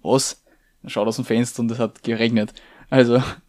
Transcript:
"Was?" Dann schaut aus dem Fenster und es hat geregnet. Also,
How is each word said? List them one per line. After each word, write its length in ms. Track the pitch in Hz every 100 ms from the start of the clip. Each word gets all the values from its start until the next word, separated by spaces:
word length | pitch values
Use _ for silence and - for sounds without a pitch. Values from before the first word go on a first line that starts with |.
"Was?" 400 | 87 127 - - _ _ _ _
Dann 80 | -
schaut 180 | - 107
aus 80 | 113
dem 100 | 123
Fenster 360 | 113 120 -
und 100 | 117
es 80 | 113
hat 240 | 113 -
geregnet. 500 | - 113 117 113 104 - - - -
Also, 340 | 135 120 123 127 -